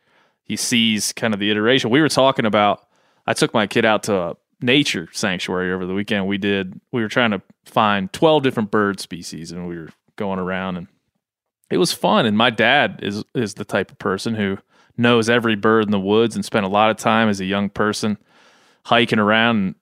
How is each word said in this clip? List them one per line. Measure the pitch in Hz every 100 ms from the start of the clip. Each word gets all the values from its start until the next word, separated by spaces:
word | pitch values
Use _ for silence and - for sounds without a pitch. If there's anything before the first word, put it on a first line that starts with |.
| _ _ _ _
he | - 107
sees | - 120 113 107 -
kind | - 120
of | 101
the | 104
iteration. | 107 110 131 120
We | 135
were | 147
talking | - 135 135 113
about, | 107 104 - _ _ _ _ -
I |
took | 117 151
my | 117 101
kid | 120
out | 110 104
to | - 98
a | 85 - _ -
nature | 123 143 139 98 85
sanctuary | - 107 90 - 90 92
over | 92 90
the |
weekend. | 95 101 104 95
We | 101
did, | 101 98 92 - _
we | 123
were | 107
trying | 135 120
to | 98 - _ _
find | - 107 101 95
twelve | - 160 151
different | 131 120 104
bird | 110 101 95
species, | - 87 87 82 85
and | 87 87
we | 85
were | 78 - _ -
going | 101 95
around, | 90 92 95 90
and | 85 _ _ _ _ _ _ _ -
it | 180
was | 175
fun. | - 185 208
And | 120 104
my | 123
dad | 110 113 143 113 95
is, | 98 104 -
is | 139 107
the | - 107
type | 104 92
of | -
person | 101 95 120
who | 110 101 98 _ _ _ -
knows | 120 120 110
every | 120 113 104
bird | 110 110
in | 104
the | 101
woods | 95 107 117 104
and |
spent | - 113
a | 98
lot | 101 110
of | 107
time | 120 110 110
as | 98
a |
young | 92 98 98
person | - 107 104 110 104 _ _ _ _ _ _ -
hiking | 120 120 110
around | 104 110 117 113 95 -